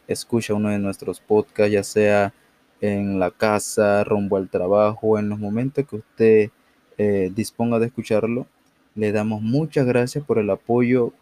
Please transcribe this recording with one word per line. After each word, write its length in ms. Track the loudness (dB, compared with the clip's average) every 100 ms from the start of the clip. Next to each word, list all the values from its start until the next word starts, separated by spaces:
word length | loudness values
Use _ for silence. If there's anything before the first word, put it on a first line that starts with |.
| -8
escucha 460 | -8 -2 -4 -2
uno 160 | -2 -2
de 100 | -2
nuestros 400 | -4 -6 -8 -10
podcasts, 520 | 0 0 2 0 2
ya 120 | 2
sea 500 | 0 2 4 4 0 -4 _ _ _ _
en 400 | -4 -2 -2 -2
la 100 | -2
casa, 720 | 0 0 0 -2 0 2 2
rumbo 340 | 0 -2 0 -2
al 120 | -2
trabajo, 680 | -4 0 2 2 0 0 0
en 120 | -2
los 100 | -6
momentos 480 | -6 -4 -4 -4 -6
que 80 |
usted, 560 | -10 -14 2 6 6 4 -4 _ _ _ -2
eh, 320 | 0 0 -2
disponga 460 | -4 -6 -4 -2 0
de 80 | -2
escucharlo. 640 | -4 -2 -2 0 -4 -8 _ _ _ _ -4
Le 160 | -2
damos 300 | 0 -2 -2
muchas 440 | -2 -2 0 0 2
gracias 380 | 2 0 -4
por 160 | -2 0
el 100 | 0
apoyo 640 | -2 0 2 4 2 0 -4